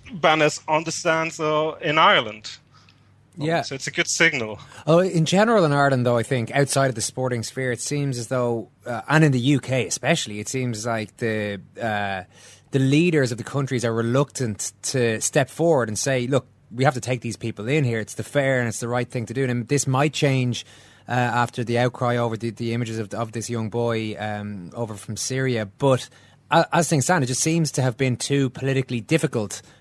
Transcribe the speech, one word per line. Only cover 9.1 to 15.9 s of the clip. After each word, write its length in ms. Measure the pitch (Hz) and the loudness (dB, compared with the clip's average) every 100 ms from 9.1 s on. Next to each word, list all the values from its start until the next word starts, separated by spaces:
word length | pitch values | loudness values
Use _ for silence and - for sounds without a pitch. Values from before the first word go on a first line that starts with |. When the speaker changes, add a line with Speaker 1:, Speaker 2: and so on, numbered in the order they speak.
| 151 | 4
Speaker 2:
in 80 | 156 | 4
the 60 | 131 | 4
U 220 | 123 139 | 2 0
K 260 | - 131 107 | 0 -2 -2
especially, 540 | - 131 170 - 104 | -2 -2 -2 -4 -8
it 80 | 104 | -6
seems 380 | 131 123 107 117 | -6 -4 -4 -4
like 320 | 113 107 - | -4 -6 -6
the, 420 | 117 107 104 101 - - | -4 -2 -4 -6 -12 -8
uh, 440 | 113 104 101 95 90 - - - _ | -4 -2 -4 -6 -10 -20 -20 -20 _
the 80 | 135 | 0
leaders 520 | 135 147 175 156 127 | 2 4 4 2 0
of 60 | 113 | -2
the 60 | |
countries 400 | 117 139 135 127 | -6 -4 -2 -2
are 80 | 117 | 0
reluctant 800 | 113 117 131 143 - 120 104 - - | 0 2 2 0 -2 -6 -6 -10 -10
to 380 | - 135 117 110 | -4 0 0 0
step 300 | - 151 131 | 0 0 0
forward 380 | - 170 147 | 0 2 2
and 100 | 110 | 2